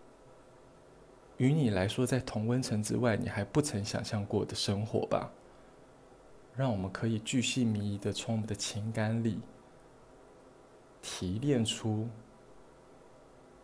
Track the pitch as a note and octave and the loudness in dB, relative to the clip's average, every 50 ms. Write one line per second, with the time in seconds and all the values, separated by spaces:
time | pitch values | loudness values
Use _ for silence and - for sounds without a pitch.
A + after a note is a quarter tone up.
0 | - - - - - - - - - - - - - - - - - - - - | -20 -20 -20 -20 -20 -20 -20 -20 -20 -20 -20 -20 -20 -20 -20 -20 -20 -20 -20 -20
1 | - - - - - - - - B2+ C3+ D3+ D#3+ C#3+ A2+ G#2 F2+ F#2 G2+ - - | -20 -20 -20 -20 -20 -20 -4 2 4 4 4 4 4 2 4 2 2 2 2 0
2 | B2 B2 C3+ B2 - - - G#2+ G#2+ A2+ B2 C3 B2+ - A2+ G#2+ G#2+ - A#2 A#2 | 0 2 2 0 -2 -2 -4 -2 0 2 2 2 2 0 0 -2 0 0 0 2
3 | A#2+ A#2+ G#2 G2 G2 A2 - - G2+ - - D#3 C#3+ - - G2+ G2+ - - G#2+ | 4 4 2 2 0 -2 -2 -2 -4 0 2 2 2 2 0 -2 -4 -2 -4 -4
4 | G#2+ - - G#2 G2+ - - G2+ - - - - - - G2+ G2 A2 G#2+ - A2 | -4 -2 -2 -2 -2 0 0 0 0 0 -2 -4 -2 0 0 0 0 0 0 0
5 | - - - G2 - - - - - - - - - - - - - - - - | 0 2 0 -2 -2 -4 -10 -16 -20 -20 -20 -20 -20 -20 -20 -20 -20 -20 -20 -20
6 | - - - - - - - - - - - A#2+ C3+ C3 A2 G2 F#2 F#2+ - - | -20 -20 -20 -20 -20 -20 -20 -20 -20 -16 -4 0 0 2 2 0 0 -2 -4 -2
7 | - A2+ A2+ G#2+ A2+ - - B2+ A2 - - C3 B2 A2+ G#2+ G2+ G2+ G#2 G2+ G2 | 0 0 0 0 -2 0 0 2 2 2 2 2 2 2 2 2 0 -2 -2 -2
8 | - G#2 G2+ - - - A2+ A2 G#2+ - G#2 - - - - G#2 G#2 A2+ A2 A2+ | -2 -4 -4 -4 -2 -2 0 0 0 -2 -4 -4 -4 -6 -4 -4 -4 -4 -2 0
9 | G#2+ A2 A2+ A#2 A2+ A2+ - - - - - - - - - - - - - - | 0 0 0 2 2 0 0 -2 -6 -10 -16 -20 -20 -20 -20 -20 -20 -20 -20 -20
10 | - - - - - - - - - - - - - - - - - - - - | -20 -20 -20 -20 -20 -20 -20 -20 -20 -20 -20 -20 -20 -20 -20 -20 -20 -20 -20 -16
11 | - - - - - F2+ F#2 A2 C3 C#3+ C#3+ B2 A2+ A2 - - - A2 G#2+ G#2+ | -14 -12 -8 -6 -4 -4 -2 -2 2 2 2 4 2 2 0 -2 0 0 0 0
12 | A2+ A#2+ A2 - - - - - - - - - - - - - - - - - | -2 -4 -6 -12 -18 -20 -20 -20 -20 -20 -20 -20 -20 -20 -20 -20 -20 -20 -20 -20
13 | - - - - - - - - - - - - | -20 -20 -20 -20 -20 -20 -20 -20 -20 -20 -20 -20